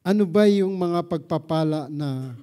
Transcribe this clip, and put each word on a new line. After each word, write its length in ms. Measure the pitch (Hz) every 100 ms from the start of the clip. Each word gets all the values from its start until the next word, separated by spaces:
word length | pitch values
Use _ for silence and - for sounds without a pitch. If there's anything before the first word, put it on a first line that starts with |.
ano 240 | - 208
ba 240 | 202 185 208
yung 240 | 202 190
mga 320 | 190 175 175
pagpapala 880 | 170 165 - 160 156 160 160 156 139
na 400 | 147 147 131 131 117